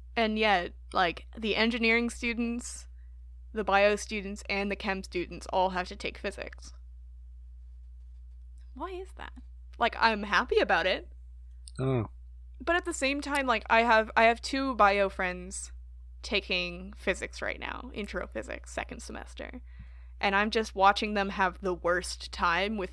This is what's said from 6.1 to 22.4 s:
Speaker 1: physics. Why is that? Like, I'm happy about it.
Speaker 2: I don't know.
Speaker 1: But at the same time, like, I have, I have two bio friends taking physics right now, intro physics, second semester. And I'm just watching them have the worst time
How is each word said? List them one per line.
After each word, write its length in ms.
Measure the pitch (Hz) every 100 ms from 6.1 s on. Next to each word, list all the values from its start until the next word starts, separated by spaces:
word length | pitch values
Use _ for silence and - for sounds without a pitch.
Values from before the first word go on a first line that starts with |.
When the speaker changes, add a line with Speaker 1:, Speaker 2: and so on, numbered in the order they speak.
| -
Speaker 1:
physics. 560 | 208 - - - - - - - - - - - - - - - - - - - - - - - -
Why 160 | 254 349
is 200 | 370 381
that? 200 | - - - - - - -
Like, 160 | 233 -
I'm 240 | 226 214
happy 360 | 202 185 247 440
about 260 | 269 180 185
it. 220 | 233 - - - - - - - -
Speaker 2:
I 40 |
don't 180 | 131 127
know. 60 | 104 - - - - -
Speaker 1:
But 120 | 262 349
at 100 | 349
the 80 |
same 280 | - 269 285
time, 260 | 277 285 262
like, 160 | 220 -
I 120 | 226
have, 280 | 233 220 220 -
I 80 | 226
have 160 | 233
two 340 | - 269 269 220
bio 340 | 202 202 196
friends 600 | 190 185 180 180 - - - - - - -
taking 720 | - 202 - 185 180 175 190 -
physics 440 | - 180 - -
right 180 | - -
now, 300 | - - 247
intro 340 | - 202 190 -
physics, 440 | - - - -
second 300 | - - -
semester. 600 | - - - - - 247 - - - - - -
And 160 | 202 196
I'm 160 | 214
just 240 | 220 220 196
watching 400 | 196 202 214 208
them 140 | 196
have 280 | 196 190 180
the 120 | 190
worst 580 | 180 170 175 180 - -
time 460 | -